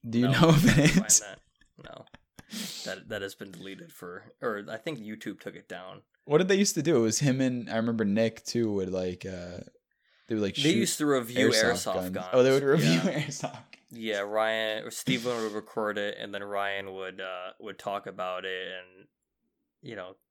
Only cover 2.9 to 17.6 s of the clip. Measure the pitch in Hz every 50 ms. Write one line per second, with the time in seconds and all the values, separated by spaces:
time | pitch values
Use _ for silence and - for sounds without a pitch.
2.9 | 95 98 - - 110 101 98 98 - _ 107 101 90 85 92 98 95 95 85 82
3.9 | - - 92 87 87 98 98 - - _ - 120 107 101 104 - 110 110 _ 170
4.9 | 151 117 107 104 107 107 - 110 98 - - 101 92 90 - _ 92 87 92 92
5.9 | 98 101 _ _ _ _ _ - 147 156 185 185 202 196 202 196 - 160 139 160
6.9 | 165 120 113 110 110 - 147 143 127 135 135 131 127 123 113 - 101 113 113 117
7.9 | 117 110 110 101 98 110 113 110 113 - _ - - 120 117 107 101 98 95 92
8.9 | 92 92 92 90 90 90 - 98 92 90 90 87 90 92 - - _ _ _ _
9.9 | _ _ _ _ _ _ _ - 113 107 104 98 - 120 - 156 180 233 220 -
10.9 | - - 156 147 139 131 120 110 123 123 - - 120 110 113 117 123 - - 107
11.9 | 92 92 90 92 92 98 92 92 120 127 127 131 135 135 139 135 143 165 143 151
12.9 | 165 170 170 190 135 151 147 - 147 - - - - - - _ - _ _ _
13.9 | - 117 113 110 104 101 101 104 104 107 110 110 110 110 110 110 110 110 107 113
14.9 | - - - - 131 120 113 123 120 117 110 110 104 107 104 - - 120 107 104
15.9 | 104 104 101 104 - - - 104 101 98 101 101 101 98 101 98 98 98 98 98
16.9 | 95 95 95 92 92 98 95 92 92 90 90 95 - _